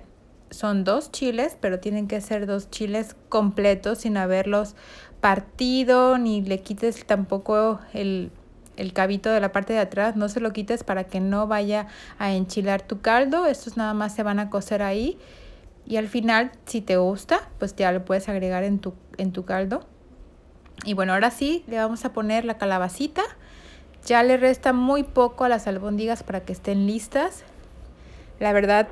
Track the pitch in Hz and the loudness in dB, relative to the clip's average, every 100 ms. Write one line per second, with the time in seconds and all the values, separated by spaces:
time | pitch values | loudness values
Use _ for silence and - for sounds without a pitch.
0 | - - - - - - 214 196 185 240 | -10 -20 -20 -20 -20 -8 -2 0 2 0
1 | 302 - 262 226 294 - 202 185 208 208 | -2 -4 -2 0 -2 -2 -4 -2 -2 -4
2 | 202 214 202 214 202 202 196 - 214 208 | -4 -4 -4 -4 -2 -4 -6 -8 -4 -4
3 | 220 - - 220 208 196 202 190 202 220 | -6 -10 -4 0 2 2 2 2 0 -4
4 | 226 208 185 185 196 208 208 - - - | -2 -2 0 0 2 0 -2 -8 -20 -20
5 | - - 208 196 196 - 254 254 247 254 | -20 -2 2 2 0 -4 0 2 4 6
6 | 254 254 233 208 196 190 - 208 233 226 | 6 4 2 0 -2 -4 -6 -4 -4 -2
7 | - 202 190 196 196 214 220 214 - 214 | 0 0 0 -4 0 2 2 0 -6 -6
8 | 196 185 175 - - - - - 190 185 | -4 -2 -6 -12 -20 -20 -18 -10 -6 0
9 | 190 202 220 220 196 196 196 220 196 196 | 0 0 0 2 2 -2 -2 0 0 0
10 | 214 214 208 208 226 208 202 233 - 190 | 0 0 -2 -2 -4 -4 -4 -4 -4 -4
11 | 190 190 190 202 214 214 202 208 208 - | -4 -2 0 0 0 0 0 -2 -4 -12
12 | - - 202 190 185 - 196 196 - 202 | -18 -6 -2 0 -2 -2 -2 -2 -4 -4
13 | - 233 277 320 349 262 - 220 214 214 | 2 4 4 2 2 0 -4 -6 -4 -2
14 | 208 208 208 202 208 202 196 208 202 196 | -4 -4 -2 -2 -2 -4 -2 -2 -2 -2
15 | 254 - - - - - - - - 220 | -2 -6 -10 -20 -20 -20 -20 -20 -6 -4
16 | 214 240 220 220 254 - - 233 202 180 | -2 0 2 2 2 -4 -8 -6 0 2
17 | 180 196 - 339 - - 202 - 190 180 | 2 0 0 0 0 -8 -6 0 0 0
18 | 180 190 196 196 185 185 196 202 190 180 | 0 -2 -2 -4 -2 -2 0 -2 -4 -12
19 | - - 190 180 185 185 190 262 - - | -14 -6 -6 -4 -4 -4 -2 -4 -8 -20
20 | - - - - - - - - 208 196 | -20 -20 -20 -20 -20 -20 -20 -12 -4 -2
21 | 185 190 226 240 277 339 339 226 220 233 | 2 4 2 2 -2 -2 -2 -2 -2 -2
22 | - - 214 220 233 226 196 185 185 185 | -6 -2 0 0 -2 -2 0 0 -2 -2
23 | 294 330 415 - - - - - - - | -4 -2 -4 -6 -20 -20 -20 -20 -20 -10
24 | - 240 247 254 254 254 269 254 254 285 | 2 4 6 6 4 4 2 2 4 2
25 | 277 - 247 247 247 226 214 190 202 208 | 2 4 2 4 0 2 0 -4 -4 -2
26 | 220 233 - 190 180 180 - 196 196 220 | -2 -4 -4 -8 -6 -8 -2 2 2 0
27 | - 277 339 - - - - - - - | -2 -2 -2 -4 -18 -20 -20 -20 -20 -20
28 | - - - - 208 202 202 208 214 | -20 -20 -18 -4 2 4 6 4 4